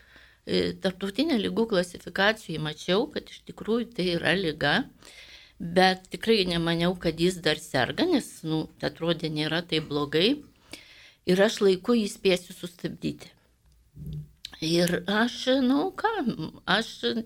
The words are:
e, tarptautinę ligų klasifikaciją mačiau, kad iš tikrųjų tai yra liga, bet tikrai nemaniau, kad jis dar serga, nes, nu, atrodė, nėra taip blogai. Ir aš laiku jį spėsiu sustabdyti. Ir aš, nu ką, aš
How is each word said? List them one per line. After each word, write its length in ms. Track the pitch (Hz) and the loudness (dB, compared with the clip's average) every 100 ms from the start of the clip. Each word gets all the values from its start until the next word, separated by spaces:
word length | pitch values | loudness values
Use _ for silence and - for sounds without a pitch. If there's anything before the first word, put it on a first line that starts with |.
| _ - - _ - | _ -20 -20 _ -2
e, 300 | 180 175 175 | 0 0 -2
tarptautinę 640 | 190 185 196 202 330 240 | -4 -4 -4 -2 0 0
ligų 300 | 185 185 226 | 0 -2 0
klasifikaciją 880 | 185 175 - - 175 202 220 - 156 151 | 0 -2 -8 -8 0 0 0 -6 -6 -6
mačiau, 400 | 151 - 185 294 | -6 0 0 0
kad 240 | - - | -6 -10
iš 80 | - - | -16 -18
tikrųjų 460 | - 196 233 226 - | -10 -2 -2 -2 -4
tai 140 | 180 | -2
yra 240 | 170 160 175 | 0 2 0
liga, 440 | 180 151 143 180 269 - - - - - - - | 0 0 2 2 0 -10 -20 -20 -20 -20 -20 -12
bet 500 | 175 175 185 185 - | -2 4 4 2 -6
tikrai 360 | 175 - 226 180 | -4 2 2 2
nemaniau, 500 | 170 165 170 175 180 | 0 0 2 0 0
kad 240 | 170 156 | -2 2
jis 200 | 175 180 | 0 2
dar 180 | 160 151 | 0 0
serga, 460 | - 139 117 147 330 | 0 0 0 2 2
nes, 220 | 294 - - | 2 0 -8
nu, 220 | 160 156 - - | -2 -2 -2 -6
atrodė, 500 | 131 139 165 160 160 | -6 -2 -2 -2 -2
nėra 300 | 151 151 160 | -2 -2 -2
taip 240 | 170 156 156 | -2 -2 -2
blogai. 540 | 147 143 156 196 285 - _ _ - - - - _ - | -2 0 2 2 2 -6 _ _ -20 -20 -20 -20 _ 0
Ir 160 | 180 | 4
aš 200 | 208 - | 4 4
laiku 340 | 202 185 - 240 | 2 2 2 2
jį 120 | 202 | 0
spėsiu 420 | - 190 180 - | 0 2 2 -2
sustabdyti. 760 | 185 175 - 180 - 156 143 - _ _ _ _ _ _ - - - - _ - - | -14 -14 -10 -10 -6 -6 -8 -14 _ _ _ _ _ _ -16 -12 -10 -12 _ -18 -8
Ir 400 | 160 170 175 175 175 | 0 2 2 0 0
aš, 380 | 214 233 - 254 262 | 0 0 0 0 2
nu 260 | 254 285 370 | 4 2 0
ką, 200 | - 427 440 254 151 160 - - | -2 -2 0 -2 -4 -8 -8 -2
aš 220 | 196 226 - 240 233 | -2 -2 -6 -4 -4